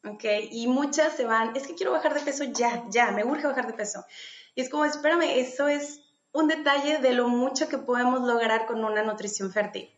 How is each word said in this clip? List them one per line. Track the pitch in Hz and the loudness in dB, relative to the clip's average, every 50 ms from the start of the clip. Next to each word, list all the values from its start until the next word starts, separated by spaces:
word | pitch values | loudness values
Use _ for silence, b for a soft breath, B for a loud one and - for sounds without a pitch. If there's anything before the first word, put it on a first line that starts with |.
| - | -12
¿ok? | 208 208 - - 220 208 214 220 - | -12 -12 -6 -2 0 0 0 -2 -6
Y | 220 233 233 | -8 -4 0
muchas | 247 254 269 294 285 - 311 302 311 311 | 2 2 2 0 0 2 2 2 2 2
se | - 254 | -2 0
van, | 226 220 220 226 226 - | 2 2 2 2 0 -2
"Es | 269 277 | -6 -6
que | - 339 | -6 -6
quiero | - 381 - - | -4 -2 0 0
bajar | 311 - 302 285 | 2 0 0 0
de | 294 | 0
peso | 294 294 269 285 285 | -2 -2 -4 -4 -4
ya, | 254 226 240 240 233 240 240 - - | -6 -2 0 0 0 0 -2 -8 -2
ya, | 196 233 240 214 | 2 2 2 4
me | 196 220 214 | 2 0 0
urge | 247 294 302 311 | 0 -2 0 -2
bajar | 285 254 254 233 | -2 -2 -2 -4
de | 226 220 | -4 -6
peso". | - 208 - - 190 - B B B B B B B B B B | -8 -8 -8 -8 -12 -14 B B B B B B B B B B
Y | 254 | -6
es | 254 254 | -6 -2
como, | - 302 302 | 0 0 0
"Espérame, | 302 294 - - 302 330 349 330 285 - 254 | 0 0 0 2 2 4 4 2 2 2 0
eso | 254 254 - - 285 | 0 0 -2 0 2
es | 294 285 294 285 285 - - _ _ _ _ _ _ | 2 2 0 -2 -8 -10 -16 _ _ _ _ _ _
un | _ 294 320 | _ 2 4
detalle | 302 320 311 302 285 277 285 285 294 302 302 | 4 2 2 2 2 2 2 2 0 0 4
de | 254 262 247 | 4 4 4
lo | 247 247 | 4 2
mucho | 240 240 240 247 269 262 - 311 302 | 2 2 2 2 0 0 0 -2 -2
que | - 262 | -2 -6
podemos | - - 247 240 247 247 254 262 | -2 -2 0 2 2 2 2 2
lograr | 247 240 233 233 226 220 226 220 220 | 2 2 2 2 2 2 2 0 0
con | - 233 220 220 | -2 -2 -2 -2
una | 214 214 214 | 0 0 0
nutrición | 214 220 214 214 208 202 - - 196 190 | 0 -2 -4 -4 -6 -8 -6 -4 -6 -2
fértil". | 180 214 208 202 - 190 - - _ | 0 0 -2 -2 -4 -10 -12 -12 _